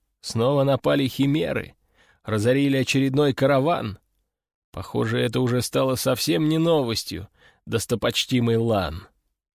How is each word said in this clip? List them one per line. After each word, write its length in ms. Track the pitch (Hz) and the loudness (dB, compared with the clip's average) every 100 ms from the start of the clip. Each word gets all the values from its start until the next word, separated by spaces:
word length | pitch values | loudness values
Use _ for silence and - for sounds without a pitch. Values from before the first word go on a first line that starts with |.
| _ _ | _ _
снова 420 | - 113 123 143 | -6 -2 2 2
напали 420 | 135 131 147 143 131 | 2 2 2 0 0
химеры? 680 | - 139 151 147 110 - - _ _ _ _ | 0 0 0 -2 -6 -8 -16 _ _ _ _
Разорили 540 | - 107 117 135 143 131 | -4 0 2 2 2 0
очередной 560 | 127 135 135 135 143 | 0 0 2 2 2
караван?" 640 | - 139 135 151 151 110 - _ _ _ _ _ _ _ | 2 2 4 2 -2 -4 -10 _ _ _ _ _ _ _
"Похоже, 480 | - - 120 113 123 | -14 -6 -4 -2 -2
это 200 | 123 127 | -2 0
уже 200 | 123 123 | 0 0
стало 360 | - 139 131 127 | -2 0 0 0
совсем 520 | - 127 151 170 156 | -2 -2 0 0 0
не 80 | 160 | 2
новостью, 720 | 165 156 120 107 - 82 110 _ - _ - | 2 2 0 -4 -6 -10 -12 _ -20 _ -6
достопочтимый 880 | 107 - - 120 - - 127 117 113 | -4 -2 -2 0 -2 0 0 2 2
Лан". 520 | 117 101 80 82 - _ _ _ _ | 2 0 -2 -6 -14 _ _ _ _